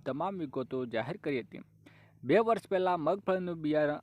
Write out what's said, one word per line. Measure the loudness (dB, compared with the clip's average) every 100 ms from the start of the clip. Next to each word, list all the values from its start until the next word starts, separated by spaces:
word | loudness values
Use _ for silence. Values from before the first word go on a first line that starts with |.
| -6
તમામ | -4 -4 -4
વિગતો | -6 -4 -4 -4 -2
જાહેર | -2 -4 -6
કરી | -4 -4
હતી. | -4 -14 -20 _ -20 -20 -20 _
બે | 4 4
વર્ષ | 6 0 2
પહેલાં | 0 2 2
મગફળીનું | 2 0 0 -2 -2 -4
બિયારણ | 0 2 2 0